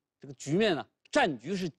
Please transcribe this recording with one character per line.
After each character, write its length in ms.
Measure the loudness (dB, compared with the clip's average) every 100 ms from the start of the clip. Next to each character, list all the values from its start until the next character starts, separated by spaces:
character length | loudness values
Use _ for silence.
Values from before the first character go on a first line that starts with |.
| _ _
这 80 | -20
个 60 |
局 220 | -12 -2 2
面 200 | 2 0
呢， 120 | -6 _ _
战 260 | 2 2 0
局 200 | -6 -4
是 120 | -6